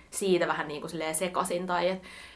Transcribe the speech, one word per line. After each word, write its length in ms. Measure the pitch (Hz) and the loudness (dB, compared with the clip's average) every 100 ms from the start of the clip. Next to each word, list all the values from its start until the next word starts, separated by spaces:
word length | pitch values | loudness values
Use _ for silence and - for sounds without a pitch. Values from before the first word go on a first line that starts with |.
| - | -10
siitä 360 | - 196 175 165 | -2 4 4 4
vähän 200 | 156 151 | 0 -2
niin 140 | 147 | -6
kuin 100 | 156 | -6
silleen 240 | 165 156 156 | -4 -2 0
sekaisin. 520 | 185 180 185 175 180 | 0 0 0 0 0
Tai 220 | 175 175 | 2 2
et, 120 | 190 - - - | 0 -6 -16 -16